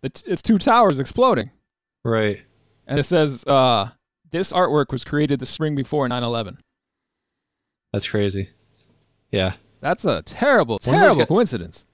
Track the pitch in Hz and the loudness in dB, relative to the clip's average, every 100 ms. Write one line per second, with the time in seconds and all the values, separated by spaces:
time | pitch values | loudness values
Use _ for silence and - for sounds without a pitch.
0 | - - - 180 - 208 277 226 214 139 | -10 -12 -8 -6 2 2 4 4 4 2
1 | 135 - 254 180 104 _ _ _ _ _ | -4 0 2 2 -4 _ _ _ _ _
2 | 113 113 107 98 _ _ _ _ - 143 | -2 0 0 -2 _ _ _ _ -6 -4
3 | 143 175 151 127 - 135 131 113 113 _ | 0 2 0 -2 0 2 4 2 -2 _
4 | _ _ _ 165 190 180 170 147 139 127 | _ _ _ -6 -4 0 0 0 -2 -6
5 | - 147 147 139 127 - 156 147 127 151 | -4 -2 0 -2 -4 -6 -4 -4 -4 -4
6 | 127 123 120 117 101 - _ _ _ _ | -2 -4 -4 -6 -8 -14 _ _ _ _
7 | _ _ _ _ _ _ _ _ _ 104 | _ _ _ _ _ _ _ _ _ -4
8 | - 107 101 95 95 _ _ _ _ _ | -2 -2 -2 -4 -10 _ _ _ _ _
9 | _ _ _ 101 92 87 _ _ 143 180 | _ _ _ -2 -2 -4 _ _ -6 -2
10 | - 92 - - 269 247 131 104 - 370 | -2 -2 -6 -2 2 2 2 -2 0 6
11 | 339 170 - 180 220 113 85 - - | 6 6 2 2 0 -4 -10 -18 -20